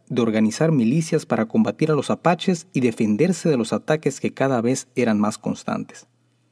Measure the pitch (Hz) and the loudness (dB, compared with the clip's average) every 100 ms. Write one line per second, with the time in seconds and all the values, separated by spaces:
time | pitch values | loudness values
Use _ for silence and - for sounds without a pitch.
0 | _ 123 113 110 107 - 160 147 110 156 | _ -2 0 2 0 2 2 2 2 0
1 | 160 156 - - 110 113 107 - 160 147 | 0 -4 -2 -2 0 0 0 0 0 0
2 | - 107 160 175 - 175 - 135 123 113 | -2 0 0 0 0 -2 -4 0 0 0
3 | 107 104 175 175 170 131 110 107 - 156 | 0 2 2 2 0 0 0 -4 -2 -2
4 | 151 - 120 - 135 123 117 131 - - | -2 -4 -6 -2 -2 0 0 -2 -4 -2
5 | 117 104 104 - - - - 113 - - | 0 2 0 -4 -8 -8 -6 -8 -8 -16
6 | - _ _ _ _ | -20 _ _ _ _